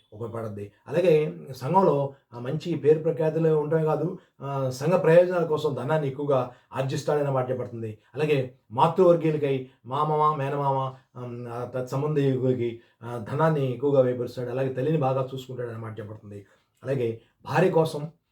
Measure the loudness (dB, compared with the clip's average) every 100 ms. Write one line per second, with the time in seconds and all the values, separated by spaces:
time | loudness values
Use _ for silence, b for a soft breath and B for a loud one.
0 | _ -12 -10 -8 -8 -10 -12 b -4 2
1 | 4 4 2 -6 -14 -8 0 4 4 2
2 | -2 B B -12 -6 -6 -4 0 4 4
3 | 2 0 0 2 2 2 2 2 2 0
4 | -2 -6 B -12 -6 -4 -4 -2 0 2
5 | 6 8 6 2 0 0 -2 -2 -2 -2
6 | -2 -4 0 0 -2 B B -6 -4 -4
7 | -2 0 0 -2 -2 -4 -6 -8 -10 -12
8 | b -4 0 0 -2 -10 -8 2 2 6
9 | 6 6 2 0 0 -2 -6 B -8 -4
10 | 0 2 2 0 -2 -2 -2 -2 -4 -8
11 | B -14 -12 -10 -10 -10 -8 -8 -6 -4
12 | 0 2 2 2 2 0 -2 -6 B B
13 | -10 -10 -4 2 2 2 -2 -2 2 4
14 | 4 2 -4 -6 -6 -4 -4 -2 0 2
15 | 0 0 -4 -8 -10 -10 -8 -8 -12 -12
16 | -14 -14 -16 -16 -18 b b _ -4 -2
17 | -2 -4 b b -2 2 4 4 2 -2
18 | -10 -12 _